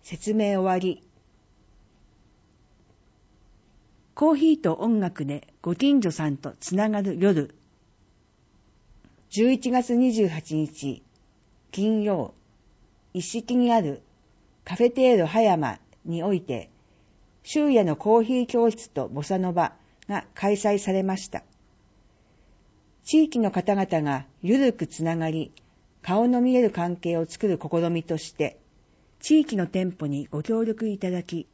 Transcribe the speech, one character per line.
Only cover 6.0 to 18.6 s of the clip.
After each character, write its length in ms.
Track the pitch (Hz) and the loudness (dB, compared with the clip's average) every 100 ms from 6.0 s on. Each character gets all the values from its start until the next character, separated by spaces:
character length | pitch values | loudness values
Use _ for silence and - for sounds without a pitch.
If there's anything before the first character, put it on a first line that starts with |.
所 120 | 190 | 2
さ 180 | 156 156 | -2 -4
ん 60 | 139 | -4
と 180 | 147 - | -8 -14
つ 160 | - 185 | -4 -2
な 120 | 214 | 0
が 140 | 208 | 0
る 160 | 196 160 | -2 2
夜。 380 | 196 165 139 - _ _ _ _ _ _ _ _ _ _ _ _ _ - _ _ _ | 2 2 -2 -10 _ _ _ _ _ _ _ _ _ _ _ _ _ -20 _ _ _
十 220 | 202 240 | 2 2
一 220 | 262 254 | 2 0
月 240 | 247 240 240 | 0 0 2
二 160 | 254 | 2
十 160 | 220 196 | 2 0
八 260 | 160 - | -2 -4
日、 480 | 156 151 - 139 - _ _ _ _ _ _ _ | -4 -4 -6 -8 -10 _ _ _ _ _ _ _
金 300 | - 208 220 | -4 0 0
曜、 320 | 208 180 107 _ _ _ _ _ _ _ _ | 0 -2 -4 _ _ _ _ _ _ _ _
一 100 | 185 | -8
色 320 | 170 226 226 | -6 -8 -2
に 180 | 247 247 | 2 4
あ 80 | 226 | 4
る 220 | 160 139 _ _ _ _ _ _ | 2 -6 _ _ _ _ _ _
カ 120 | - 180 | -12 2
フ 80 | |
ェ 80 | 240 | 2
テ 220 | 240 254 | 4 4
ー 40 | 226 | 4
ル 80 | 156 | 4
葉 140 | 214 | 4
山 400 | 220 170 135 98 _ _ | 4 2 0 -6 _ _
に 180 | 160 170 | -8 -6
お 100 | 180 | -2
い 80 | 185 | -4
て、 280 | 175 120 - _ _ _ _ _ _ _ | -4 -10 -10 _ _ _ _ _ _ _
終 320 | - 302 294 | -6 0 4
夜 100 | 240 | 4
の 120 | 185 147 | 2 0
コ 220 | 208 226 | 2 2
ー 40 | |
ヒ 200 | 220 254 | 4 0
ー 40 | 240 | 0
教 240 | 240 | 2